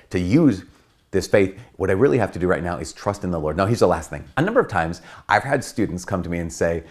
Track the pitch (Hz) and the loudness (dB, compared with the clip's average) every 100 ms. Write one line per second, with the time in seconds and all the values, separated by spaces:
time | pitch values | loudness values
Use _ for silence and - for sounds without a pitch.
0 | - 92 90 143 151 92 - _ _ _ | -6 -4 2 4 4 2 -6 _ _ _
1 | _ 95 - 107 95 - - - 95 95 | _ -4 2 2 2 -2 -16 -6 -2 2
2 | 139 135 95 - 90 78 87 85 - - | 4 2 0 0 0 0 -2 -6 -8 -6
3 | 104 101 92 85 78 78 98 113 101 82 | -6 -4 -4 -2 -2 0 0 4 2 2
4 | 80 73 - - 185 240 - 92 82 - | -4 -12 -6 -2 0 0 0 0 -2 -6
5 | - - - 104 123 139 - - 98 90 | -14 -12 0 0 2 -4 -2 -4 -4 -4
6 | - 95 85 87 85 - 85 85 82 | -4 -4 -4 -4 -6 -2 -2 -2 -8